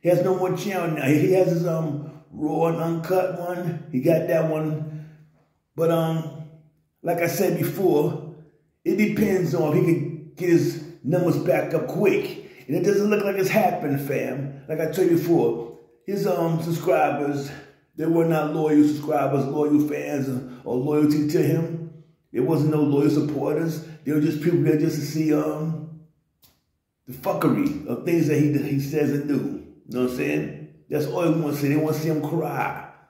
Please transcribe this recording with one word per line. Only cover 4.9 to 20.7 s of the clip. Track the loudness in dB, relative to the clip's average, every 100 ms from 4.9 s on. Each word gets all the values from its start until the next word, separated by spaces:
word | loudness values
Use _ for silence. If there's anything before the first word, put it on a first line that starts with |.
| -12 -16 -20 -20 _ _ _ _ -2
But, | 0
um, | 2 0 -2 -4 -12 -18 -20 _ _ _ _
like | -4 -2
I | -2
said | 0 0 0
before, | -2 2 2 4 2 -2 -10 -18 -20 _ _ _
it | -2 2
depends | 2 2 2 2 0
on | 0 2
if | 2 4
he |
can | 2 0 -8 -14 -6
get | 4
his | 4 4 -4 -12 -10
numbers | -2 2 2 0
back | 2 0 0
up | -2 -2
quick. | 0 2 2 -2 -10 -16 -20 -4
And | 0
it |
doesn't | 2 2 2
look | 2
like | 0 0
it's | 2
happened, | 2 2 0 -2 -2 -2
fam. | -4 -4 -6 -8 -10 -8
Like | -4
I | -2
told | 2 4
you | 4
before, | 4 4 4 0 -8 -14 -20 _
his, | -6 -2 0
um, | 0 0 0
subscribers, | -2 -2 0 2 2 0 -2 -4 -6 -12 -20 _ _ -6
they |
were | 0 2 2
not | 2 0
loyal | 0 2 6 4
subscribers, | 2 -2 0 2 0 -2
loyal | 0 2 2 2
fans, | -2 -4 -4 -4
or, | -6 -8 -14
or | -6